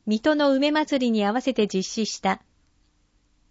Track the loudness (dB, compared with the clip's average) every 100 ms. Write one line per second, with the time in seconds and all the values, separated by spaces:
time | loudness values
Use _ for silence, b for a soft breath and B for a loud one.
0 | -4 0 2 2 4 4 2 0 0 0
1 | 0 2 0 0 -2 0 0 -2 -4 -4
2 | -6 -4 -4 -6 -10 _ _ _ _ _
3 | _ _ _ _ _